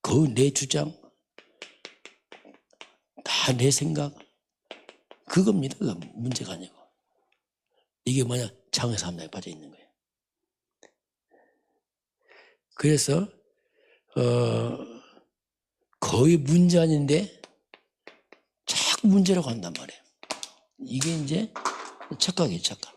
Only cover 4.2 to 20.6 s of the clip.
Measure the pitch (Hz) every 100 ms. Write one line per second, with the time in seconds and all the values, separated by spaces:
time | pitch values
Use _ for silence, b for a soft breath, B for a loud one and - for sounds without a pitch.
4.2 | - _ _ _ _ - _ - _ -
5.2 | - - 190 - - - 170 87 85 -
6.2 | 120 120 - 90 92 _ _ _ _ _
7.2 | _ _ _ _ _ _ _ _ - 131
8.2 | 120 123 113 - _ - 120 110 - 87
9.2 | 80 95 92 78 78 - _ _ _ _
10.2 | _ _ _ _ _ _ - _ _ _
11.2 | _ _ _ _ _ _ _ _ _ _
12.2 | b b b b _ - 143 151 - 143
13.2 | 202 _ _ _ _ _ _ _ _ -
14.2 | 123 120 120 113 117 120 - B B B
15.2 | _ _ _ _ _ _ _ _ - 104
16.2 | 143 170 135 170 180 175 165 151 143 151
17.2 | 196 - - _ _ - _ _ - -
18.2 | _ - _ _ - - - - 226 196
19.2 | 185 185 143 117 87 80 - - _ _
20.2 | - - - _